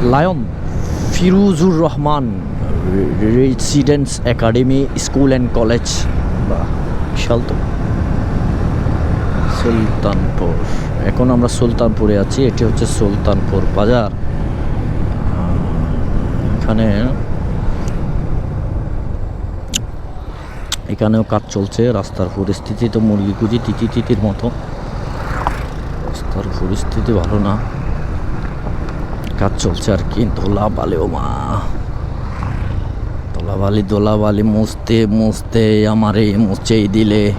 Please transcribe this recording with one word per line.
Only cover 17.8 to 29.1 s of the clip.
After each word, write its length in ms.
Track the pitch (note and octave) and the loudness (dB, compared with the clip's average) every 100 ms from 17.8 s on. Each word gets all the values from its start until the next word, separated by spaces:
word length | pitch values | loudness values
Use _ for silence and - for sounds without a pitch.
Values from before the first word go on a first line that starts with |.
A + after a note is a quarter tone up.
| - - - - - - - - - - - - - - - - - - - - - - - - - - - - - - - | 0 -2 -2 -2 0 0 -2 -4 -4 -4 -4 -4 -4 -4 -4 -6 -6 -6 -6 -6 -6 -8 -8 -10 -10 -12 -12 -10 -10 -10 -8
এখানেও 340 | G#2+ G#2+ A2 | -2 2 2
কাজ 180 | A2 G#2+ - | 2 -2 -2
চলছে। 420 | - G2 - A#2+ | -4 -4 0 0
রাস্তার 360 | A2 F#2+ - F#2 F#2+ | 0 -4 -4 -4 -2
পরিস্থিতি 540 | F#2+ F#2+ - G#2 A#2 | -4 -4 -4 -4 -2
তো 100 | A2 | 0
মুরগি 340 | A2 G#2 G2+ G2 | 2 2 0 0
কুজি 200 | A2+ A#2+ A#2 | 0 0 -2
তিতি 220 | G#2 A#2 | -2 -2
তিতির 240 | A#2+ A#2 A2 | -2 -2 0
মতো। 280 | G#2 G2 A#2 - - - - - - - - - - - - - - - - | 0 -2 -4 -6 -8 -8 -8 -8 -8 -6 -6 -4 -4 -4 -6 -6 -6 -6 -6
রাস্তার 360 | - - F#2+ G2 - | -6 -4 -4 -4 -4
পরিস্থিতি 540 | F2+ G2+ - - - | -2 -2 -2 -2 0
ভালো 260 | G#2+ F#2 G#2 | 0 2 0
না, 180 | G2+ G#2 - - - - - - - - - - - - - - - | 0 0 -2 -4 -4 -2 -2 -4 -4 -4 -4 -6 -6 -4 -4 -6 -6